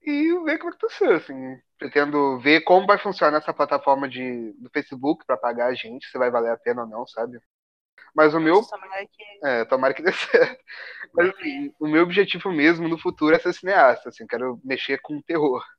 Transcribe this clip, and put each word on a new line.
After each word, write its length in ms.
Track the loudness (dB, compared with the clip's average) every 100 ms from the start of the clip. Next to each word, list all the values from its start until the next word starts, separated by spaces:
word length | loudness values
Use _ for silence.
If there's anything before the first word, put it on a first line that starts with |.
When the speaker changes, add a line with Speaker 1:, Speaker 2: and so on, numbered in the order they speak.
Speaker 1:
E 280 | -4 -2 0
ver 40 |
o 60 | 0
que 60 |
vai 100 | -2
acontecer, 580 | -4 -6 -6 -8 -2 2
assim. 480 | 2 -2 -12 -12 -14 _ _
Pretendo 600 | -2 0 0 2 0 0
ver 240 | 4 4
como 240 | 6 4 6
vai 100 | 2
funcionar 400 | 2 0 2 2
essa 160 | -2
plataforma 560 | -2 -2 0 2 0 0
de, 440 | -6 -8 -6 -10
do 180 | -12 -8
Facebook 560 | -6 -6 -6 -4 -4 -2
pra 100 | -2
pagar 300 | -2 0 -2
a 80 |
gente, 320 | -2 -8 -14 -12
se 80 | -2
vai 140 | 0
valer 220 | 0 -2
a 40 | -2
pena 260 | -4 -4
ou 40 | -6
não, 180 | -10 -12
sabe? 320 | -8 -8 -10 _ _ _ _ _ _ -10
Mas 180 | 2 2
o 60 | 4
Speaker 2:
Nossa, 0 |
Speaker 1:
meu 220 | 4 4
Speaker 2:
tomara 440 | 2 -14 -12 -12 -14
que 160 | _ -20 -8
Speaker 1:
É, 200 | -4 -2 -2
tomara 260 | 0 0
que 80 | 0
dê 100 | -4
<laughs> 20 |
certo. 500 | -4 0 2 2 -2 _ -20 -18 -18 -6
Mas, 160 | 0 0
assim, 460 | 0 -10 -8 -10 _
o 80 | 0
meu 160 | 2
objetivo 480 | 4 2 0 -2 -4
mesmo 380 | 2 2 2 -2
no 80 | -4
futuro 360 | -6 -2 2 2
é 20 |
ser 140 | 2
cineasta, 560 | -4 0 6 6 4 -6
assim, 180 | -16 -8
quero 320 | -6 -6 -8
mexer 340 | -6 -6 -4 -6
com 180 | -6 -12
terror. 420 | -4 0 0 -2 -8